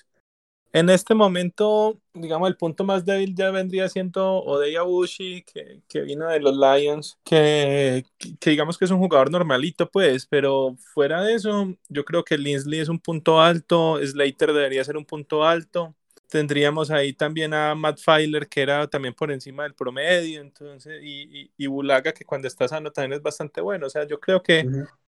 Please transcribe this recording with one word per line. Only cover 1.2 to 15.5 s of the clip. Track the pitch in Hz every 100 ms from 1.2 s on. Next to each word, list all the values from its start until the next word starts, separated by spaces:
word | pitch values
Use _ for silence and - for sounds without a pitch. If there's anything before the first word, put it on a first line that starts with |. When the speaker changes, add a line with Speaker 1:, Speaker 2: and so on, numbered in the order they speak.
| 202 180 180 - 214 214 214 220 _
Speaker 1:
digamos, | 170 165 160 185
el | -
punto | 170 156
más | 196 190
débil | 175 196 196
ya | 180 190
vendría | 190 185 185 190
siendo | 190 185 190 190 190
Oday | - 139 147 165
Abushi, | 180 180 175 - 185 180
que, | _ - 139 135 _
que | 151
vino | 143 143 165
de | 156
los | 143 135
Lions, | 135 139 147 151 147 -
que, | - 160 151 151 143 139 135 127 127 -
que, | - 160
que | 170
digamos | 151 156 170
que | 185
es |
un | 185
jugador | 185 147 131
normalito, | 175 165 127 160 - -
pues, | - 185 131
pero | - 147 135 135 131 127 -
fuera | - 143 165
de | 208
eso, | 226 208 208 196 180 -
yo | 143 -
creo | 170
que | - 156
Linsley | 143 143 143 156
es | 156
un | 165
punto | - 160 156 160
alto, | 165 170 - 170 160 151
Slater | 139 143 143 131 156
debería | 147 139 135
ser | 135 151
un |
punto | 147 156 147 156
alto, | 156